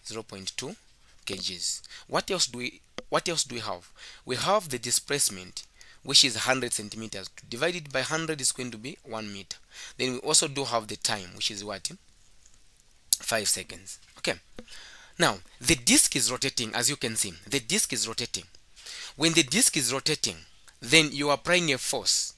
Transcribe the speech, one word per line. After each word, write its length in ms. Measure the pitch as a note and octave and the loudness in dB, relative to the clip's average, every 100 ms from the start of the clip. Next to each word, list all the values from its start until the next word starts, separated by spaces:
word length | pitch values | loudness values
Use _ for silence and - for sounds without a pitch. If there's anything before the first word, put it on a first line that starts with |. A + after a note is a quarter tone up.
| - | -10
Zero 160 | A2 | -10
point 300 | A2 G2 F#2+ | -10 -10 -8
two 220 | - C3 A3 _ _ - - | -8 -10 -12 _ _ -20 -16
K 120 | - G2 | -10 -8
Gs. 460 | - F2 - - - - - | -8 -6 -6 -6 -10 -20 -4
What 220 | E3+ - | -4 -2
else 160 | F#3 C#3 | 0 0
do 120 | A#2+ | -2
we, 240 | B2 - _ - - | -8 -10 _ -16 -2
what 180 | D3+ - | 0 0
else 180 | D#3+ | -2
do 100 | B2+ | -2
we 80 | A#2+ | -4
have? 280 | G#2+ F2+ - - - - - | -6 -8 -10 -20 -20 -18 -6
We 100 | B2+ | -2
have 320 | C#3 G#3 F3 | 2 2 2
the 100 | B2+ | -6
displacement, 840 | A#2+ - - C#3+ - G2 F#2 - - _ - - | 0 -2 0 0 0 0 -10 -12 -14 _ -20 -16
which 220 | C3 C3+ | 4 6
is 120 | C#3 A2 | 6 4
hundred 380 | B2 C3 B2 | 2 2 2
centimeters. 560 | - G#2 A2 A2 G2+ F2+ - - | -4 -4 -10 -8 -10 -12 -16 -12
Divided 420 | A#2 D#3 F3+ D3 | -2 -2 -2 -4
by 120 | C3 | -4
hundred 400 | C3 D#3+ D#3+ D3+ | -2 -2 -2 0
is 100 | C3 | -2
going 180 | - B2+ | -2 -8
to 40 | A2+ | -8
be 220 | A#2 - | -12 -12
one 300 | - A2 G#2+ | -10 -8 -8
meter. 240 | G2 F#2+ - - - - - | -10 -12 -16 -16 -18 -16 -2
Then 160 | B2+ | -2
we 60 | B2 | -2
also 280 | C#3+ D3+ D#3+ | 2 2 2
do 180 | C#3 | -4
have 240 | C3 A#2 G#2+ | 0 -2 -2
the 80 | G#2+ | -4
time, 340 | - G#2+ F2+ | -2 -2 -6
which 160 | G2 - | -6 -6
is 140 | G#2 | -6
what? 260 | G#2 G2 - F3 - _ - - - - - _ _ _ - | -8 -8 -8 -12 -20 _ -20 -20 -20 -20 -20 _ _ _ -2
Five 360 | - - A2+ G2+ | -2 2 0 2
seconds. 500 | - F2+ F2+ G2 - - - | -2 -4 -14 -16 -18 -18 -6
Okay. 160 | - - - - - - - - - - | -4 -4 -8 -18 -16 -18 -18 -20 -20 2
Now, 200 | D#3+ G2 - - | 2 2 -8 -4
the 160 | - | 2
disk 420 | D3+ A#2+ C4+ - - | 2 6 6 6 2
is 140 | A2+ | 0
rotating, 440 | B2 C3+ - A2 | 0 -2 -2 -2
as 160 | A2 A#2+ | 0 0
you 60 | C#3+ | 0
can 200 | A#2+ A2 | -2 -2
see. 160 | G2 E2+ - | -2 -4 -2
The 140 | C3+ | -2
disk 340 | A#2 G3+ - | 0 0 0
is 120 | A#2+ G#2 | -2 -4
rotating. 380 | A2+ A#2+ - E2+ - - - - - - - | -4 -6 -6 -10 -20 -20 -20 -16 -14 -14 0
When 160 | D#3+ | 4
the 100 | E3 | 4
disk 360 | C3+ F#3 B3+ - | 4 4 4 4
is 120 | A#2 | 0
rotating, 440 | C3 C#3 D3+ A#2 E2 - - - - | -2 -2 -2 -2 -6 -16 -20 -20 -14
then 280 | A#2+ D#3+ D#3 | 6 8 8
you 200 | C3+ D3 | 2 2
are 40 | |
applying 380 | C#3 - F3 E3+ | 2 4 4 4
a 60 | C3 | 0
force. 560 | - B2+ F2+ - - | 0 0 0 0 -2